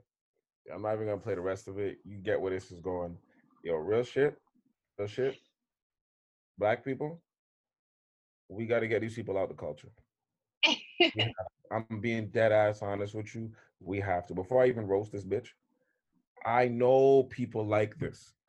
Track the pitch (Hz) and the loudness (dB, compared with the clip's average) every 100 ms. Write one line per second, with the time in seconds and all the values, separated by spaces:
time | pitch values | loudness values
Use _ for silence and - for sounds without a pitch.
0 | _ _ _ _ _ _ - 87 107 107 | _ _ _ _ _ _ -16 -8 -4 -4
1 | 107 101 107 92 92 95 - 98 98 - | -4 -6 -4 -4 -4 -6 -8 -6 -6 -8
2 | - 101 95 - 95 92 - 87 87 90 | -14 -8 -2 0 0 -4 -8 -10 -6 -6
3 | 87 85 _ _ _ _ 82 82 82 110 | -6 -10 _ _ _ _ -4 -4 0 0
4 | 123 131 147 - _ _ _ _ _ - | 0 0 0 -2 _ _ _ _ _ -10
5 | 104 117 131 - _ _ _ _ _ _ | -8 -2 -4 -4 _ _ _ _ _ _
6 | _ _ _ _ _ - 104 120 135 131 | _ _ _ _ _ -2 0 0 -2 -6
7 | 151 170 _ _ _ _ _ _ _ _ | -6 -10 _ _ _ _ _ _ _ _
8 | _ _ _ _ _ 98 113 117 113 110 | _ _ _ _ _ -10 0 0 2 0
9 | 110 113 95 95 92 82 82 73 - _ | -2 -6 -4 -2 -2 -4 -10 -10 -16 _
10 | _ _ _ _ _ _ 311 - - - | _ _ _ _ _ _ 0 0 -8 2
11 | 330 107 113 - 95 _ _ 110 113 110 | 2 2 -4 -4 -12 _ _ -6 -4 -4
12 | 117 113 107 113 113 107 107 104 101 101 | -2 -2 -2 2 4 6 4 0 -4 -4
13 | 104 107 107 113 113 110 _ _ 90 101 | -4 -6 -10 -10 -12 -14 _ _ -6 -4
14 | 98 87 - 87 92 127 127 117 101 98 | 0 -2 -2 -8 2 4 4 4 0 0
15 | 107 104 95 104 113 _ _ _ _ _ | 0 -8 -4 -6 -6 _ _ _ _ _
16 | _ _ _ - 110 117 123 120 123 131 | _ _ _ -10 0 2 2 4 6 8
17 | 135 135 131 - 120 113 107 107 107 - | 8 8 6 -4 -4 -4 2 2 2 -2
18 | 82 - - _ | -8 -8 -20 _